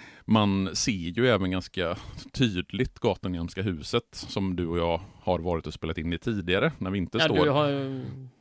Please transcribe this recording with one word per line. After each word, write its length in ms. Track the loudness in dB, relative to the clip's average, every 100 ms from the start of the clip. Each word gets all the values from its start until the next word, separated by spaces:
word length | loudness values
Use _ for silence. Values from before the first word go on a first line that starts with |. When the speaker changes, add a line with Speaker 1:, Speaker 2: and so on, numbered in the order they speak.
| -20 -10 2
Speaker 1:
Man 500 | 4 6 4 0 -2
ser 160 | -2
ju 360 | -2 -2 2 4
även 240 | 4 2
ganska 440 | -2 -4 -2 -2 -2 -8 -14 -8
tydligt 680 | 0 0 0 -4 -2 -4 0
Gatan 340 | 0 0 -2
Hjelmska 280 | -4 -4 -4
huset, 420 | -4 -4 -2 -2 -2
som 440 | -12 -8 -2 -2 0
du 120 | 0
och 100 | 0
jag 240 | 2 0 -2 -8
har 180 | 0 0
varit 280 | 2 -2 -2
och 60 |
spelat 240 | -6 -6 -4
in 160 | -2
i 40 | -2
tidigare, 540 | -2 -2 0 2 2 0
när 140 | -4
vi 60 | -2
inte 200 | -2 0
Speaker 2:
Ja, 80 | 2
Speaker 1:
står 200 | 4 4
Speaker 2:
du 40 |
har 160 | 4 2
ju 380 | 0 -4 -6 -10 -12 -14 _